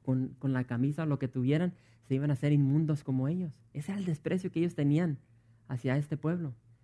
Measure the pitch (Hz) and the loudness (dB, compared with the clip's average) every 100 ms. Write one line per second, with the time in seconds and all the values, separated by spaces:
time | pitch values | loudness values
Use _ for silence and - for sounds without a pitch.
0 | - 131 127 - 135 127 123 120 135 147 | -2 0 -2 -4 -2 0 0 0 0 0
1 | 160 143 131 131 123 151 180 - _ - | -2 -2 -2 0 2 2 0 -4 _ -14
2 | - 135 147 139 147 147 135 151 156 147 | -4 -2 0 0 4 4 4 2 0 -2
3 | - 131 135 180 170 - _ - 151 202 | -2 -2 0 -2 -6 -10 _ -10 -8 -6
4 | 180 151 160 185 190 160 170 170 143 147 | -4 -4 -2 -2 -2 0 0 2 2 4
5 | 175 139 _ - _ _ - 123 127 139 | 2 -2 _ -20 _ _ -10 -4 0 0
6 | 147 151 156 175 156 120 _ - | 0 -2 -2 -2 -4 -10 _ -20